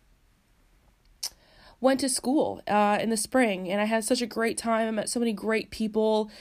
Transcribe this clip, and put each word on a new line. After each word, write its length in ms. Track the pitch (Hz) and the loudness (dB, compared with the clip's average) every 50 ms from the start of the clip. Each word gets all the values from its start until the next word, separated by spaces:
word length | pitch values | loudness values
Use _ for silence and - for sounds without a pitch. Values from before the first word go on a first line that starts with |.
| _ _ _ _ _ _ _ _ _ _ _ _ _ _ _ _ _ _ _ _ _ _ _ - - - - _ _ _ - - - - - - | _ _ _ _ _ _ _ _ _ _ _ _ _ _ _ _ _ _ _ _ _ _ _ -12 -12 -12 -12 _ _ _ -20 -20 -20 -20 -12 0
went 200 | 233 262 269 262 | 2 2 2 4
to 80 | 277 254 | 0 -2
school, 520 | - - - 247 277 311 - 98 - - - | -2 -2 -2 0 2 2 2 0 -2 -6 -4
uh, 320 | - 208 208 208 208 208 190 | 0 2 2 4 4 2 2
in 100 | - 220 | 0 -2
the 60 | 226 | -2
spring, 540 | 214 - - - 262 247 220 190 180 185 170 | -2 -4 0 2 2 2 4 0 -2 -4 -4
and 100 | 196 202 | -2 -2
I 40 | 214 | 0
had 180 | 220 226 226 214 | 0 0 -2 0
such 180 | - 254 254 240 | 0 0 0 -2
a 40 | |
great 320 | 214 - 220 226 226 - - | -4 -4 -2 -2 -2 -2 -2
time. 300 | - 233 226 220 226 220 | -2 -2 0 0 0 0
I 20 | |
met 180 | 220 208 - - | -2 -4 -4 -4
so 120 | - 240 | -2 -2
many 120 | 240 233 214 | 0 0 -2
great 380 | 185 196 214 220 220 - - | -2 -2 -2 -2 -2 -2 -6
people, 600 | - - 220 214 214 220 214 214 220 214 220 214 - - | -6 -4 -4 -2 0 2 2 4 4 2 0 -2 -6 -20